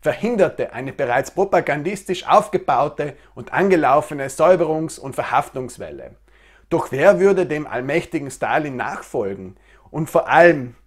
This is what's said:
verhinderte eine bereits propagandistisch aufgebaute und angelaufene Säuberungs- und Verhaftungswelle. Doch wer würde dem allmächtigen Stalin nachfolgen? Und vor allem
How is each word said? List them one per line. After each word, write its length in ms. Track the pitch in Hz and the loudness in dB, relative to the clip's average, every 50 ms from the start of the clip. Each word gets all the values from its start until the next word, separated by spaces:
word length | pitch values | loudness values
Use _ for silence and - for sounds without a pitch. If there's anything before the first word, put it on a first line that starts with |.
verhinderte 720 | _ 156 131 - - 220 247 214 185 151 - - 123 - - | _ -4 -4 -2 -2 -4 2 2 0 0 0 -4 -8 -8 -6
eine 220 | 113 131 135 123 | -10 -10 -10 -6
bereits 360 | - 143 123 120 131 139 - | -4 -2 0 0 0 -2 -2
propagandistisch 960 | - - 196 196 - 180 160 - 143 147 147 170 208 185 - - 185 175 - | -2 -2 -2 2 2 0 0 0 -4 -4 -4 -6 -8 -8 -6 -8 -8 -8 0
aufgebaute 880 | - 147 202 202 - - 180 - - 143 120 139 151 147 - 151 147 131 - _ _ _ | 4 4 4 4 2 -4 -4 -2 0 0 0 0 -2 -2 -6 -8 -8 -8 -14 _ _ _
und 180 | - 120 - - | -18 -16 -6 -2
angelaufene 760 | 135 175 196 185 170 151 131 131 151 147 - 156 143 135 135 | 0 2 4 4 4 4 4 4 4 2 0 -8 -8 -8 -8
Säuberungs- 720 | 135 - 156 165 185 180 170 151 156 156 160 160 - - | -2 2 4 4 6 4 4 0 -2 -4 -4 -6 -10 -12
und 160 | - 135 127 | -14 -12 -6
Verhaftungswelle. 1000 | - - - - 131 139 - - 131 127 120 - - 98 80 73 69 62 62 - _ _ _ _ _ _ _ _ _ _ _ | -6 -6 0 0 -2 -2 -2 -8 -10 -10 -10 -12 -14 -14 -14 -14 -16 -16 -18 -20 _ _ _ _ _ _ _ _ _ _ _
Doch 200 | - 165 156 - | -4 -2 -2 -2
wer 300 | - 135 143 190 202 175 | -2 4 6 6 6 6
würde 240 | 185 196 196 185 180 | 4 4 4 2 0
dem 220 | 135 151 151 151 | -2 -2 -6 -6
allmächtigen 640 | - - 120 127 135 143 170 160 - - 156 139 135 | -6 -8 -8 -4 -2 -2 -2 -2 -2 -8 -8 -8 -8
Stalin 460 | - - - 110 117 151 151 147 131 | -8 -6 -4 0 0 0 -2 -2 -6
nachfolgen? 800 | 123 110 117 196 98 - - - 123 107 95 98 95 95 92 92 _ _ _ _ _ _ - | -6 -6 -6 -6 -10 -12 -8 -6 -4 -4 -4 -6 -8 -12 -16 -18 _ _ _ _ _ _ -12
Und 180 | - 147 160 143 | -6 -6 -6 0
vor 220 | - 170 - - | 0 0 2 4
allem 440 | 123 151 170 175 165 147 127 123 117 _ _ | 6 8 8 8 6 4 -2 -8 -14 _ _